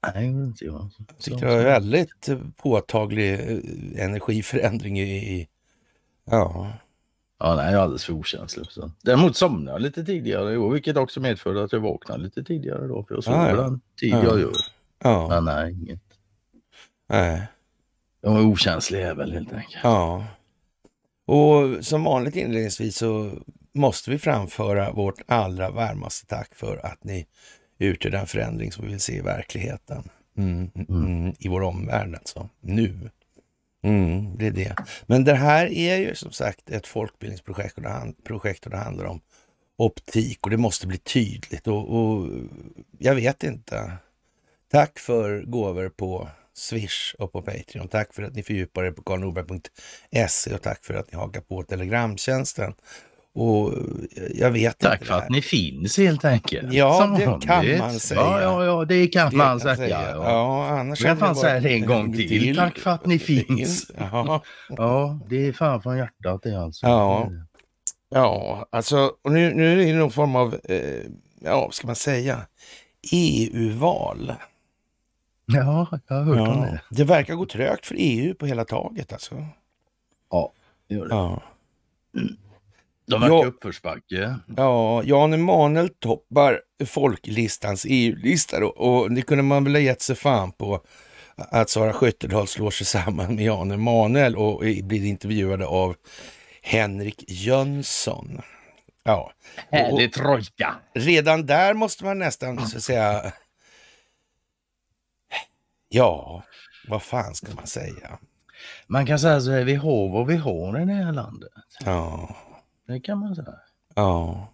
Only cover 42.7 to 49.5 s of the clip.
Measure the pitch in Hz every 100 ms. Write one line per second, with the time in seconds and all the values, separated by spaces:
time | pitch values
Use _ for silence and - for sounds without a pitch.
42.7 | - - - 127 135 117 139 147 113 -
43.7 | - - 90 _ _ _ _ _ _ _
44.7 | 147 147 - - 117 104 104 - 120 101
45.7 | 90 95 - 92 92 - - _ - -
46.7 | 117 104 - - - 98 98 95 - -
47.7 | - 95 107 107 - 104 131 98 104 90
48.7 | - 92 85 - 95 95 85 85